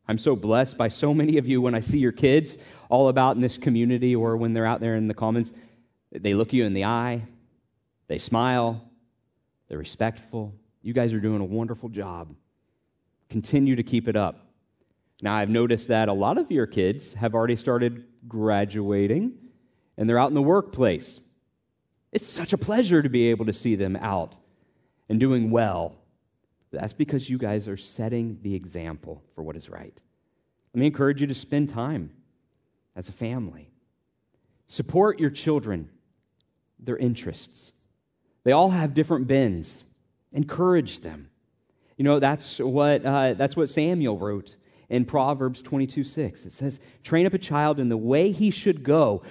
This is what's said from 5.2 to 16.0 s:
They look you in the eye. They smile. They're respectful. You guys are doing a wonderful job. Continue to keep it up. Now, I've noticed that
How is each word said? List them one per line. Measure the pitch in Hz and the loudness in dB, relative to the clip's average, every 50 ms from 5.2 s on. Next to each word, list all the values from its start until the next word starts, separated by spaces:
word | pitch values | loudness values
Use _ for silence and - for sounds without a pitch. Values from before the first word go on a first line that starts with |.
| 117 110 113 120 117 117 - - - - _ _ _ _ _ _ _ _ | -2 0 0 0 -2 -2 -6 -14 -20 -20 _ _ _ _ _ _ _ _
They | - - 95 104 98 | -14 -4 -2 0 2
look | 104 113 107 131 | 2 2 2 2
you | 127 113 | 2 2
in | 104 95 | 2 0
the | 98 95 | -2 -2
eye. | 107 117 117 120 123 120 117 110 - - _ _ _ _ _ _ _ _ _ _ _ _ _ _ - | -2 -2 -2 -2 -2 -4 -6 -8 -10 -16 _ _ _ _ _ _ _ _ _ _ _ _ _ _ -8
They | 76 73 | -8 -8
smile. | - - 117 113 123 127 127 123 117 117 117 113 - - _ _ _ _ _ _ _ _ _ _ _ _ _ _ _ _ | -4 -2 0 0 2 2 2 2 0 -2 -4 -6 -12 -18 _ _ _ _ _ _ _ _ _ _ _ _ _ _ _ _
They're | - 76 | -10 -10
respectful. | 76 - - - 113 113 113 - - - - 113 107 104 101 - _ _ _ _ | -10 -12 -8 -6 -4 -4 -4 -8 -14 -12 -10 -10 -10 -10 -12 -18 _ _ _ _
You | - 110 120 | -12 -4 -2
guys | 127 120 117 110 | 0 0 0 0
are | 107 | 0
doing | 101 107 107 104 | 0 0 0 -2
a | 98 | -2
wonderful | 90 104 113 113 117 117 113 120 113 | -2 -4 -4 -4 -4 -8 -10 -12 -12
job. | 107 104 95 92 87 85 85 76 71 - _ _ _ _ _ _ _ _ _ _ _ _ _ _ _ _ _ _ | -10 -10 -10 -8 -10 -12 -14 -16 -18 -20 _ _ _ _ _ _ _ _ _ _ _ _ _ _ _ _ _ _
Continue | 113 110 - - 151 143 139 135 127 | -6 -6 -2 0 2 4 4 4 4
to | 120 110 | 2 0
keep | - 123 117 117 117 | 0 0 0 0 0
it | 104 | 0
up. | 107 98 82 73 - _ _ _ _ _ _ _ _ _ _ _ _ _ _ _ - 107 | 0 0 0 -2 -8 _ _ _ _ _ _ _ _ _ _ _ _ _ _ _ -8 -4
Now, | 104 107 | -2 0
I've | 107 101 101 | 0 0 2
noticed | 113 117 120 117 117 110 - - | 2 2 2 2 2 0 0 0
that | 117 110 | 0 2